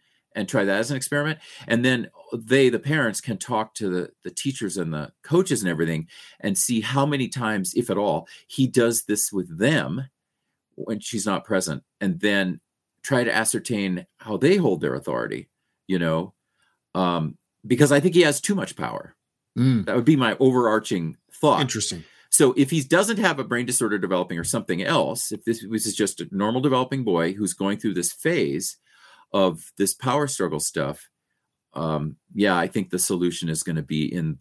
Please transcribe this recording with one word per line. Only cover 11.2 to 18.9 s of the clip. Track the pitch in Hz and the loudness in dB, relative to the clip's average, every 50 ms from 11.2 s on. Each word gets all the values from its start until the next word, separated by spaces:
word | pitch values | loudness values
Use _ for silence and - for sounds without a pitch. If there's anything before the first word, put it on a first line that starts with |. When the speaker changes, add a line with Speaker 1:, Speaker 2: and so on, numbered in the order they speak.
| 95 107 | -2 -2
Speaker 1:
not | 98 - - | -4 -4 -2
present, | - 107 95 90 85 73 67 - _ _ - | -2 -2 0 0 -2 -4 -6 -10 _ _ -4
and | 101 98 87 85 | -2 -2 -2 0
then | 104 104 101 98 95 92 87 - _ _ _ _ _ _ _ _ - | 0 2 2 2 0 -2 -4 -8 _ _ _ _ _ _ _ _ -4
try | - 139 123 120 | 0 0 2 2
to | 113 | 2
ascertain | - 107 113 - - 110 - - 120 101 98 95 92 87 90 _ _ _ | 0 0 0 0 -2 -4 -2 -2 -2 -2 -2 -2 -2 -4 -6 _ _ _
how | - 110 107 90 | -10 -6 -2 2
they | 123 160 196 | 4 4 4
hold | 202 165 117 90 73 | 4 4 2 2 0
their | - 71 64 | 0 -2 -2
authority, | 67 - 62 62 60 57 50 52 58 - _ _ _ _ _ _ _ _ | -4 -6 -4 -4 -4 -4 -4 -6 -8 -10 _ _ _ _ _ _ _ _
you | - 92 87 | -2 -2 0
know, | 85 82 80 82 85 - - _ _ _ _ _ _ _ _ _ _ _ - | 2 2 0 0 -2 -4 -10 _ _ _ _ _ _ _ _ _ _ _ -2
um, | 95 92 87 87 85 80 76 - _ _ _ _ _ - 104 | 0 0 2 2 0 -2 -4 -6 _ _ _ _ _ -2 0
because | 127 123 147 135 | 4 6 6 6
I | 143 147 | 6 4
think | 147 180 160 | 4 4 6
he | 180 | 6
has | 170 151 139 - | 6 6 4 0
too | - - 202 | 0 0 0
much | 185 101 - - | 0 -2 -6 -6
power. | - 80 58 | -6 -8 -6